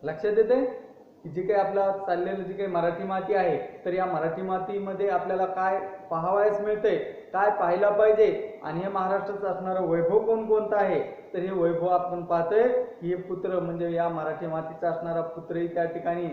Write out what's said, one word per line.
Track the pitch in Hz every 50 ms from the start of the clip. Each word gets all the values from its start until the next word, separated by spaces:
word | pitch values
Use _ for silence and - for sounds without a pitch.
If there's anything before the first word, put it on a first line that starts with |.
| -
लक्षात | 147 160 - - 208 214 220
येते | 220 214 247 262 269 247 - - - - - - - - - - -
की | 170
जी | 139 170
काही | 190 190 208 196
आपला | 196 202 196 196 196 196
चाललेलं | 196 196 190 185 175 170 180 190 196 190 180
जी | 180 190
काही | 196 202 190
मराठी | 180 170 165 175 170 175 185
माती | 190 190 190 190 - 202
आहे, | 190 185 175 151 135 - - - - -
तर | 185 175
या | 185 185
मराठी | 180 180 156 160 165 165 180
मातीमध्ये | 190 190 185 185 185 185 202 202 202 196 190 175 202 196
आपल्याला | 185 180 180 185 190 185 190
काय | 185 - 185 185 190 190 190 - - - - - -
पाहावयास | 170 160 165 180 190 202 202 214 202 202
मिळतंय, | 208 214 214 208 - 220 185 - - - - - - - -
काय | 185 202 208
पाहायला | 208 - 185 170 175 185 202 208
पाहिजे | 208 208 214 214 214 214 220 196 165 - - - - - -
आणि | 156 156 165
हे | 185 196
महाराष्ट्राचं | 196 190 185 185 196 196 196 202 202 196 202 190
असणारं | 180 185 185 185 185 185
वैभव | 190 165 165 170 165 170 190 220
कोणकोणतं | 220 220 226 220 220 220 220 214 214 208 214
आहे, | 202 202 190 175 151 - - - - - - -
तर | 185
हे | 175 185
वैभव | 190 185 170 170 170 165 170 180
आपण | 180 175 180 - 180 175 170
पाहतोय | 170 175 170 165 165 208 214 240 254 247 247 -
की | - - - 175 170
हे | 180
पुत्र | 180 180 - 185 175 185 190 185 180
म्हणजे | 170 170 170 170 175 170
या | 170 165 170 170
मराठी | 170 160 156 156 156 - 175 165
मातीचा | 160 160 160 160 160 - - 170
असणारा | 165 170 170 170 165 165
पुत्रही | 165 - - 175 160 - 170 170 175 170
त्या | 170 175 170
ठिकाणी | 165 165 170 165 175 170 175 175 165